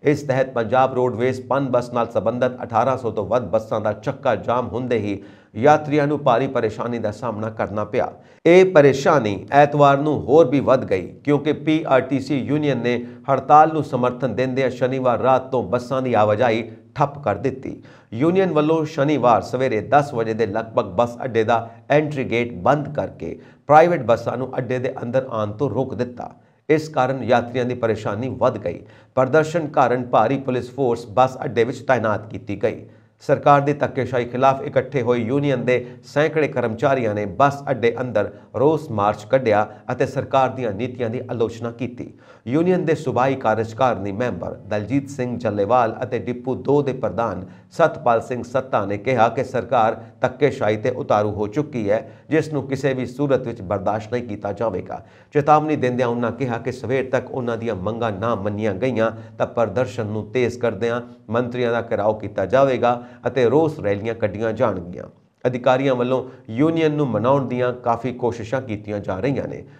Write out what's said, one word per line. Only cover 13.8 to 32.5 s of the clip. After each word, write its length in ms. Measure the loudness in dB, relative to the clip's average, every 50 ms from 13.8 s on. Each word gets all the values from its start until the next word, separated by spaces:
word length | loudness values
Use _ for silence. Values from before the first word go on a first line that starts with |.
| -4
ਸਮਰਥਨ 500 | -2 -2 0 0 0 -2 -2 -4 -4 -2
ਦਿੰਦਿਆਂ 360 | 0 -2 -2 0 0 0 -2
ਸ਼ਨੀਵਾਰ 480 | 0 -2 -2 -2 -2 0 0 0 0 2
ਰਾਤ 300 | 4 4 2 2 2 0
ਤੋਂ 120 | -2 -2 -2
ਬੱਸਾਂ 380 | 0 -2 -4 -2 -2 -4 -2 -2
ਦੀ 120 | 2 2
ਆਵਾਜਾਈ 560 | 4 4 4 4 2 2 2 2 0 -2 -6 -12 -18 -20 -16 _
ਠੱਪ 240 | -2 -2 -2 -2 -4
ਕਰ 160 | -4 -2 -2
ਦਿੱਤੀ। 440 | 0 -2 -4 -4 -4 -10 -12 -12 -12 -16 -20 -20 -20 _ _ -4
ਯੂਨੀਅਨ 380 | 0 0 2 4 2 2 2 2
ਵੱਲੋਂ 320 | 0 2 2 2 0 0
ਸ਼ਨੀਵਾਰ 580 | -2 -2 0 0 2 2 4 4 4 4 4 2
ਸਵੇਰੇ 380 | -2 -2 -2 0 0 0 -2 0 4
ਦਸ 220 | 4 4 4 2 -2
ਵਜੇ 200 | -4 -2 -2 0
ਦੇ 120 | 0 0
ਲਗਭਗ 400 | 0 0 -4 -6 -2 -2 -2 -2 -2 0
ਬੱਸ 240 | 0 0 0 0 -8 -8
ਅੱਡੇ 200 | -2 0 0 2
ਦਾ 240 | 2 2 0 0 -6 -16 -20 -2 _
ਐਂਟਰੀ 340 | 2 2 2 0 -4 -4 -4
ਗੇਟ 280 | -2 0 -2 -2 -2 -6 -2 2
ਬੰਦ 300 | 2 2 2 0 -6 -6
ਕਰਕੇ 440 | -6 -6 -6 -8 -10 -12 -12 -12 -12 -16 -20 -20 _ _ 6
ਪ੍ਰਾਈਵੇਟ 340 | 8 8 8 6 4 0 2
ਬੱਸਾਂ 340 | 2 0 2 2 -4 -4
ਨੂੰ 140 | -4 -6 -6 -4 -6
ਅੱਡੇ 200 | -4 -2 -4 -2
ਦੇ 160 | -2 -4 -6 -6 -8
ਅੰਦਰ 240 | -2 -2 -2 -2 -2
ਆਉਣ 220 | -4 -4 -4 -4 -2
ਤੋਂ 180 | -4 -4 -2
ਰੋਕ 240 | -2 -2 -4 -4 -4
ਦਿੱਤਾ। 360 | -6 -6 -6 -6 -12 -12 -14 -14 -20 _ _ _ _ _ 0
ਇਸ 200 | 0 2 2 -2
ਕਾਰਨ 340 | -2 0 0 0 0 -2 2
ਯਾਤਰੀਆਂ 420 | 2 2 2 2 0 -4 -2 -2
ਦੀ 100 | -2 -2
ਪਰੇਸ਼ਾਨੀ 540 | -2 0 0 0 0 -2 -6 -4 -4 -4 -6 -2 0
ਵੱਧ 200 | 0 0 0 0
ਗਈ। 220 | -6 -6 -8 -8 -14 -20 -20 -20 -20 _ _
ਪ੍ਰਦਰਸ਼ਨ 500 | 0 0 4 4 2 2 4 -2 -4 -4 -2
ਕਾਰਨ 360 | 2 2 2 4 2 0 -2
ਭਾਰੀ 320 | 2 2 4 4 4 0 -2
ਪੁਲਿਸ 320 | -2 -2 -4 -4 -4 -6
ਫੋਰਸ 360 | -4 -2 0 0 0 -2 -6 -4
ਬੱਸ 260 | 2 2 2 2 2 -6 -8
ਅੱਡੇ 200 | -4 0 0 0
ਵਿੱਚ 180 | 0 0 -10 0
ਤਾਇਨਾਤ 440 | 0 0 2 2 0 -2 -2 -4
ਕੀਤੀ 360 | -10 -14 -14 -8 -8